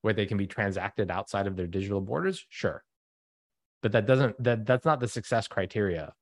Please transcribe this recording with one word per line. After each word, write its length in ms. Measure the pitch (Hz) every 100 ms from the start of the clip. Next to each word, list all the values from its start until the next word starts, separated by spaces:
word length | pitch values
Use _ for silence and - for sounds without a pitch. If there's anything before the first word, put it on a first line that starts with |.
where 120 | 110
they 120 | 107 101
can 120 | 104
be 100 | 98
transacted 640 | - 101 95 98 - 95
outside 360 | 90 98 98 98
of 80 | 92
their 120 | 87
digital 340 | 95 98 101
borders? 440 | 95 139 185 185 -
Sure. 340 | - - 139 _ _ _ _ _ _ _ _ _ _
But 100 | 117
that 160 | 113 104
doesn't, 340 | 131 131 -
that, 220 | 123 117 107
that's 200 | 127 160
not 140 | 147
the 80 | 120
success 400 | - - 117 -
criteria 680 | - 92 110 101 82 73 _